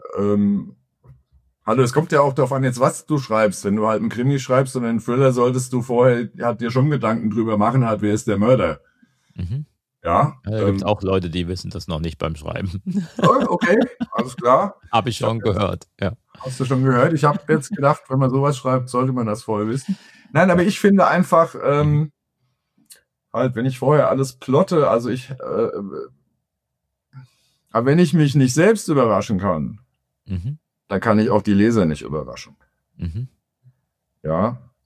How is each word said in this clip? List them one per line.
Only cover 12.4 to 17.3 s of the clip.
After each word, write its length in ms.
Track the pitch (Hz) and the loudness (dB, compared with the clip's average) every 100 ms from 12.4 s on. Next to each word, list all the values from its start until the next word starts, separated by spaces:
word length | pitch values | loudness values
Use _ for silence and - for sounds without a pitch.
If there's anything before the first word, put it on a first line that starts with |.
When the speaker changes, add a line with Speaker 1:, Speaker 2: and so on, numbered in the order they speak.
| 76 - 95 98 | -8 -8 -6 -8
Speaker 2:
<laughs> 240 | 190 185 170 - | -6 -6 -6 0
Speaker 1:
Oh, 260 | - 262 - | 2 2 0
okay, 280 | 175 202 214 262 - 247 | -2 0 0 0 -4 -8
alles 240 | - 123 - | -6 -8 -4
klar. 400 | 120 135 196 - - | 2 2 2 -6 -4
Speaker 2:
Hab 160 | 110 110 | -2 -2
ich 80 | 110 | -2
schon 220 | 113 113 | -2 -2
Speaker 1:
Ich 60 | |
hab 100 | 113 | -2
Speaker 2:
gehört, 340 | 98 98 90 - _ | 0 -2 -4 -12 _
ja. 120 | 101 113 _ - | -6 -6 _ -16
Speaker 1:
Hast 220 | - 127 | -12 -6
du 40 | |
schon 200 | 127 131 | -2 2
gehört? 280 | 131 123 139 | 2 4 4
Ich 100 | 160 | 4
hab 240 | 147 | 2